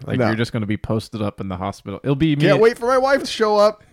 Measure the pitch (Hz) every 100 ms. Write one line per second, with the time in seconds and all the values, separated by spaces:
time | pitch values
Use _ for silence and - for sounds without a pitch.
0 | - 131 113 110 117 117 107 107 - 110
1 | - 107 104 - 95 92 98 - - 98
2 | 131 139 160 143 170 202 226 233 233 262
3 | 262 277 269 - 214 208 214 214 _